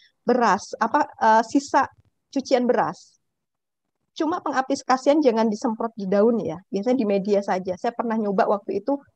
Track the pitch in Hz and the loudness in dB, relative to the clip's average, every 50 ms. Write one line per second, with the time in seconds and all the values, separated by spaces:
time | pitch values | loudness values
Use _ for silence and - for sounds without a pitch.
0 | _ _ _ _ _ - 247 247 233 214 185 202 - - - - 214 226 - 294 | _ _ _ _ _ 0 0 2 2 2 2 0 -2 -6 -6 -4 -2 0 0 0
1 | 302 - - - - 220 220 220 240 - - 285 277 - - 285 262 - _ _ | 0 -2 -4 0 2 4 4 4 4 2 0 -2 0 0 0 0 0 0 _ _
2 | _ _ _ _ _ _ - 277 254 - 269 247 247 233 240 202 170 156 175 - | _ _ _ _ _ _ -8 -6 -2 0 0 0 2 2 2 0 0 -2 -4 -8
3 | - _ _ _ _ _ _ _ _ _ _ _ _ _ _ _ _ _ _ _ | -14 _ _ _ _ _ _ _ _ _ _ _ _ _ _ _ _ _ _ _
4 | _ _ _ - 330 302 359 349 - 311 262 262 262 - 277 277 - - 254 254 | _ _ _ -6 -4 -4 -4 -4 -4 -4 -2 -2 -2 -2 -4 -4 -2 0 0 2
5 | - 285 294 320 302 247 220 226 226 226 208 - - 247 220 - 240 233 - - | 2 2 2 4 4 2 2 2 2 0 0 -2 -4 -4 -4 -4 -6 -8 -8 -8
6 | 196 185 202 202 208 233 233 220 170 165 160 180 - _ - 196 202 247 254 269 | -6 0 2 2 4 4 2 0 -2 -6 -8 -10 -10 _ -8 -4 -2 0 0 0
7 | 220 208 202 196 185 208 202 196 202 214 190 190 185 190 180 - - 240 233 - | 0 0 0 0 0 0 0 0 0 0 -2 -4 -4 -6 -8 -6 -6 -6 -6 -4
8 | 240 233 220 226 214 202 196 202 214 214 214 202 - - 196 202 196 - 277 277 | -4 -4 -4 -4 -2 -2 0 0 0 0 0 -2 -4 -6 -8 -6 -4 -4 -4 -4
9 | - _ _ | -6 _ _